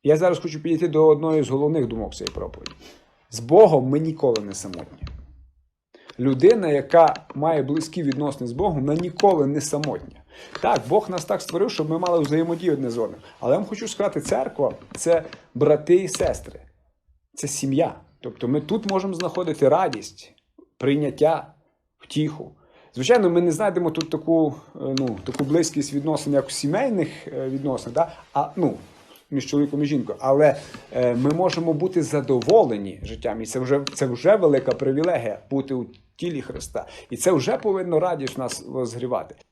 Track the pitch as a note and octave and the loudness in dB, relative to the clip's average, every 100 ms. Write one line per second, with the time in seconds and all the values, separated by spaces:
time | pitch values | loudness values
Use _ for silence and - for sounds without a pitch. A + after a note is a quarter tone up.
0 | C#3 D#3 F3+ D#3 E3+ D3+ E3+ D#3 E3+ D3+ | 4 4 4 0 -4 -6 -2 0 2 4
1 | D#3 D3+ D#3+ D#3 C3 C3+ D3 D#3+ A#2+ A2+ | 6 6 2 0 0 0 0 0 -2 -4
2 | F#2+ - - - F#2+ - - - - - | -8 -8 -10 -8 -10 -12 -18 -18 -20 -20
3 | _ _ _ A2+ A#2 F3 G#3 D3+ C3 C#3+ | _ _ _ -14 4 8 8 8 2 0
4 | D#3+ D#3 C3+ A2 G#2 F#2+ F#2+ E2+ - - | -2 0 0 0 -4 -12 -12 -14 -16 -16
5 | - - - - - _ _ _ _ _ | -16 -16 -20 -20 -20 _ _ _ _ _
6 | - - C3 C3 F3 A#3 F3 D3 C3 E3+ | -20 -2 0 6 6 6 4 0 6 8
7 | D#3+ - - C#3 D#3 D#3+ C3+ D3+ D#3 F3+ | 8 4 -10 -4 0 0 0 -4 -4 -4
8 | C#3+ C3 D3 C3+ B2 B2 G3+ D3+ C#3 D#3 | -2 -2 -4 -4 -8 -2 -2 0 -2 -2
9 | F3 - G3+ E3+ C#3 C#3+ C#3 D3 C#3+ F#2+ | -4 2 4 4 2 0 -4 -4 -4 -6
10 | - - _ - - - - G#3 A2 G3 | -10 -20 _ -20 -18 -4 0 0 2 0
11 | G#3 F3+ - - - E3+ A3 - D3+ E3 | 0 -8 -4 -6 -4 -2 -2 -2 -4 -2
12 | F3+ E3+ C#3 D3+ E3 E3 F3 C#3+ C3 A#2 | 0 0 2 0 0 -2 -2 -2 -2 -4
13 | A2 - - - A#2 D#3+ G3+ G#3 A3 - | -6 -8 -20 -8 0 0 0 -8 -10 -4
14 | G3+ D3+ - B2 B2+ - C3 - - - | -4 -4 -2 -2 -2 -2 -4 -4 -16 -6
15 | E3 E3 D#3+ - _ A#2+ D3 D3+ D3+ F3+ | 0 0 0 -18 _ 0 4 4 4 4
16 | F#3+ - E3+ - - - - _ _ _ | 4 -2 -2 -4 -10 -20 -20 _ _ _
17 | _ _ _ - C#3+ - C3+ C3+ E3 - | _ _ _ -12 -10 -6 -2 0 0 -4
18 | _ _ A#2 - A#2+ D3 D3+ G#3 G3+ F#3+ | _ _ -16 -6 -2 -2 -2 -4 -2 -2
19 | G3 E3+ F3 - E3+ D3 C3+ D#3+ F3+ A#2 | -2 -4 -4 -4 -4 2 4 4 2 -4
20 | G2 - - _ _ _ _ _ C3 C#3+ | -12 -20 -20 _ _ _ _ _ 0 0
21 | D3 - D3+ D#3 - _ _ _ _ _ | 0 2 2 2 -6 _ _ _ _ _
22 | - D3 D3+ - - - _ _ _ A#2+ | -6 -2 -2 -4 -16 -20 _ _ _ -6
23 | C#3 A#3+ F#3 E3+ F3 D3+ G#3+ F3+ E3+ D#3+ | 4 4 6 4 2 0 0 0 -2 -4
24 | D#3+ D3+ D#3+ E3 D#3 C3+ - - C3+ C3+ | -6 -6 0 2 2 -2 -18 -10 -4 -2
25 | B2+ G2 F2 - C#3 D#3+ D#3+ D3+ C#3+ C#3+ | -2 -4 -8 -6 0 2 0 -2 -4 -4
26 | D3 D3 D3 C#3+ C3 - C#3+ F#3 C4+ G3+ | -2 -4 0 -2 -2 -6 -2 0 0 -2
27 | D#3 - - C3+ C3 C3+ C#3 B2+ A#2 B2 | -4 -6 -12 -8 -6 -4 -4 -4 -4 -2
28 | E3 - - C#3+ D3+ - D3+ G2+ - - | -2 -4 -6 -4 -2 0 0 -2 -14 -20
29 | - - _ C#3 C3 C#3+ C#3+ C#3+ D3 C#3+ | -20 -20 _ -6 -2 0 0 0 0 -2
30 | A2+ - C3 C#3 D3+ - - - - A#2 | -2 -4 2 6 4 4 -8 -20 -8 0
31 | B2 A#2+ C#3 D#3 F#3 E3+ E3 D3+ F#3 F3 | 0 2 0 2 0 0 -2 0 0 0
32 | C#3 D3 C3+ B2+ A2 A3 D#3 G#2+ G2 F2 | 0 -2 0 0 6 6 4 0 -6 -10
33 | C#2 A2+ A#2+ G#2+ A2 C3 B2+ C#3 C#3 - | -12 -8 -6 -6 -8 -6 0 -2 -2 -4
34 | C3+ A#2+ E3+ G#3 E3+ C3+ B2+ B2 C3 C3+ | -4 0 2 4 4 4 0 -2 -2 0
35 | E3+ D#3 A2+ G2+ _ C#3 C3+ B2+ A2+ - | 0 -2 -4 -8 _ -6 -4 -8 -8 -16
36 | _ _ D3+ D3 - A#2+ - G#2+ - - | _ _ -6 -6 -10 -12 -10 -10 -10 -18
37 | - A#2+ F3+ E3 C3 A#3+ G#3+ F#3+ F3+ D#3 | -14 -2 2 2 0 -2 -2 -2 0 0
38 | F3+ D#3+ C3+ - B2 - - C3 A#2+ A#2+ | 0 -2 -6 -6 -8 -8 -8 -6 -6 -6
39 | B2 A#2 D#2 - _ | -6 -6 -6 -18 _